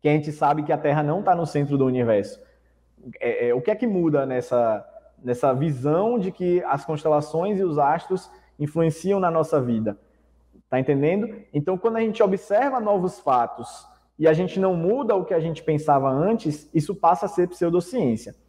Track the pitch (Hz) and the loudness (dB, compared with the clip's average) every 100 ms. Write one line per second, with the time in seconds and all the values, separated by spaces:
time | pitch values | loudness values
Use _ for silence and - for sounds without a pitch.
0 | 147 151 151 147 147 151 147 147 147 151 | 2 2 0 -2 0 0 0 0 2 0
1 | 147 170 - 175 156 147 139 139 131 127 | 0 0 0 0 0 -2 0 2 2 2
2 | 117 107 101 - - _ _ _ _ _ | 2 2 0 -10 -20 _ _ _ _ _
3 | 123 - 120 107 120 123 - 214 240 185 | -20 -8 -6 -2 0 0 0 -2 0 0
4 | 165 143 135 127 120 123 117 104 - - | 2 2 0 -4 0 0 2 -2 -6 -20
5 | _ _ 123 120 - 110 160 131 139 160 | _ _ -6 0 0 0 -2 -2 0 0
6 | 220 240 185 - 180 175 - 139 - 151 | 0 -2 -4 -4 0 0 0 -4 -4 -4
7 | 160 147 147 160 190 196 185 147 139 170 | 0 0 0 -4 -2 -2 0 0 0 0
8 | - 185 - - _ - 147 165 165 156 | -2 -6 -6 -20 _ -8 -4 0 0 0
9 | 185 196 180 165 156 151 123 113 110 101 | -2 0 2 0 2 0 2 0 -2 -6
10 | _ _ _ _ _ - _ 127 131 139 | _ _ _ _ _ -20 _ -2 0 2
11 | 147 196 220 - - 147 147 185 233 226 | 2 0 -4 -10 -8 -4 -4 -2 -2 0
12 | 220 220 202 185 - 202 277 254 214 202 | -2 2 2 0 0 0 0 -2 0 0
13 | 180 - - 127 117 - 117 - - _ | -2 -4 0 2 0 -6 -14 -16 -20 _
14 | _ - 160 156 185 190 190 175 170 247 | _ 2 4 4 0 0 0 2 0 0
15 | 233 202 175 175 165 156 - 147 151 139 | 0 0 0 -2 -2 -4 -2 0 2 2
16 | 135 135 180 226 156 147 - 165 151 196 | 4 2 2 0 -2 -6 -4 -2 -2 0
17 | 165 175 190 - 175 180 170 175 175 254 | 2 2 0 -2 -2 0 0 0 -2 -2
18 | 143 110 - - | 0 -2 -6 -20